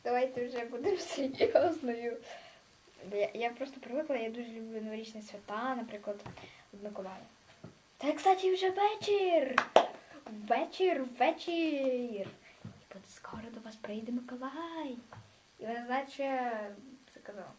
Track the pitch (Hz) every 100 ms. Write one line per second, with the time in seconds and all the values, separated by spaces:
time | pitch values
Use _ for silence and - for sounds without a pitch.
0 | 240 247 262 247 247 247 233 247 311 359
1 | - - 269 - - 453 339 320 262 233
2 | 240 233 - - - - - - - -
3 | 185 202 202 208 233 240 269 262 233 254
4 | 311 262 226 233 240 226 226 226 214 220
5 | 220 220 208 202 202 208 254 254 220 208
6 | 208 208 208 - - - - 202 208 208
7 | 185 190 - - - - - - - -
8 | 277 311 381 381 381 370 370 381 403 427
9 | - 403 370 330 262 247 - - - -
10 | - - - 214 208 240 339 - 370 302
11 | 254 247 269 330 - 339 320 285 269 254
12 | 247 208 190 - - - - - - 196
13 | 190 - - 220 226 226 220 214 214 214
14 | 226 240 247 247 262 285 339 330 294 240
15 | - - - - - - 220 233 240 254
16 | 269 - 269 262 247 226 208 208 262 262
17 | - - - 202 165